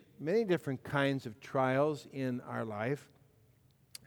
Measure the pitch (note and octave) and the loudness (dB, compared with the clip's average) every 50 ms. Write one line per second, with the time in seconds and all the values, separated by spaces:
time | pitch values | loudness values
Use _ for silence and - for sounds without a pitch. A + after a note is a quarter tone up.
0 | - - - - C#3 D3+ F#3+ A3+ A#3 F#3 F3 D3 - C#3+ C3 B2 - - D3+ C#3+ | -20 -20 -14 -6 -2 0 2 2 4 4 2 2 2 -2 -4 -4 -4 -2 0 2
1 | C#3 C#3 C#3 C3 - A#2+ G#2+ - - - - C3+ C3 C3 C3 C3+ D3 D#3 D3+ C3+ | 2 2 2 0 -4 -8 -12 -12 -10 -2 2 2 4 4 4 4 4 2 0 -2
2 | - - - C3+ C3 B2+ B2 B2 - - A#2+ A#2+ A#2 A2 G#2+ G2+ A2 B2 D3 C#3 | -8 -10 -6 -4 -4 -2 -4 -4 -6 -6 -6 -4 -4 -4 -4 -4 -2 -2 -2 -4
3 | - - - _ - _ _ _ _ _ _ _ _ _ _ _ _ _ - - | -6 -12 -20 _ -20 _ _ _ _ _ _ _ _ _ _ _ _ _ -20 -20
4 | - | -20